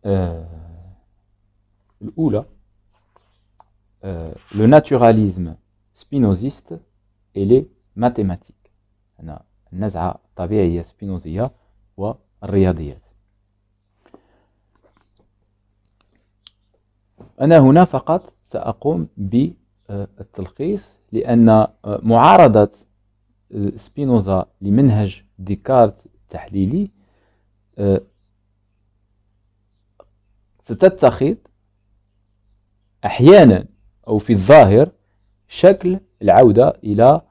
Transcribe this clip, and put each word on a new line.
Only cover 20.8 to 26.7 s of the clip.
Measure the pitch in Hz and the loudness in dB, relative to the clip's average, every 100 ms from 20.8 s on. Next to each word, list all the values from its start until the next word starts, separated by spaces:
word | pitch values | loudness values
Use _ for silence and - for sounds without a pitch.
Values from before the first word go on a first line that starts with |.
| _ _ _ | _ _ _
لأن، | 113 117 117 113 | -10 -2 2 4
آه، | 110 107 _ | 4 0 _
معارضة، | 104 104 110 113 143 190 151 110 104 _ _ _ _ _ _ _ _ | -12 -8 -2 2 4 6 6 4 0 _ _ _ _ _ _ _ _
آه، | - 101 - | -10 -10 -10
سبينوزا | _ - 139 120 95 95 - _ | _ -10 -2 -2 0 -4 -6 _
لمنهج | 98 107 139 107 101 - _ _ | -4 0 2 0 -4 -8 _ _
ديكارت | 95 98 - 131 110 - _ | -12 -10 -2 2 0 -2 _
التحليلي، | _ _ - - 98 95 | _ _ -20 -12 -6 -4